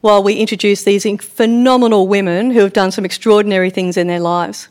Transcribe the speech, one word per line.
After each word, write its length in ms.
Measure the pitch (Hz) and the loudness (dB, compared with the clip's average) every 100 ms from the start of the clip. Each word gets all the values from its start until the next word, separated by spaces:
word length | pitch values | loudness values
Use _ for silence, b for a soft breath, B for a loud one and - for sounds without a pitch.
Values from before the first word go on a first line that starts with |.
while 200 | 220 208 | 4 2
we 120 | 196 | 2
introduce 500 | 208 220 202 208 202 | 0 -2 -2 0 0
these 220 | - 202 208 | 0 0 -2
in-, 120 | 202 | -6
phenomenal 920 | - - 226 233 254 254 240 214 190 | -10 -2 0 2 2 4 2 2 2
women 420 | 202 190 175 247 | 0 0 -2 0
who 80 | 233 | 2
have 140 | 196 | 2
done 180 | 208 190 | 2 -2
some 140 | 190 190 | -2 -8
extraordinary 640 | - 226 208 208 190 185 | -4 2 2 2 0 -2
things 260 | 185 185 180 | -2 -4 -2
in 120 | 175 | -2
their 120 | 175 | -2
lives. 480 | 170 175 175 208 - | -2 -2 -4 -10 -18